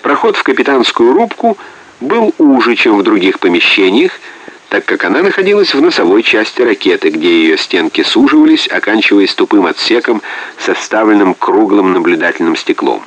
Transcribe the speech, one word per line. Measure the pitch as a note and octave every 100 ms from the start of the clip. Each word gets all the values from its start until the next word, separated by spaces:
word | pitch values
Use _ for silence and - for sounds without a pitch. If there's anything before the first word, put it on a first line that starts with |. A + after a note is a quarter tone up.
Проход | - C#3+ A3+ G3
в |
капитанскую | D3 C3 - C3+ A#2 - A#2+
рубку | D#3 A3+ - A#3 G#3 - - - -
был | B2+ A3+ G#3+ -
уже, | D3+ B2+ A#2 A2+
чем | A#2+ G2+
в |
других | F2+ F#2 F#2 F2+
помещениях, | F#2+ F2 - G2+ F#2 G#2+ F3+ - - - - - -
так | G#2 -
как | F#2
она | - A#2+
находилась | F#3+ F#3 F#3+ G3+ G3 C#3
в |
носовой | E3+ - - G#2
части | A2+ A2 G#2+ -
ракеты, | A#2+ G2+ - F2 G2+
где | D#2+ E2+ E2+
её | D#2+ D#2
стенки | - F#2 D#2+ -
суживались, | - G#2+ C#3 G#3+ D#3 - -
оканчиваясь | - - G#2+ - G2+ F#2 -
тупым | F#2+ G#2 F2
отсеком | - - A#2 A2+ G#2+ - - - -
со | -
вставленным | F2+ - G#2+ G#2+ G#2 F#2+
круглым | F2+ - F#2+ G#2+ G2+ F#2
наблюдательным | F2+ E2 E2 E2+ E2+ E2 D#2
стеклом. | - - C#2+ G#1+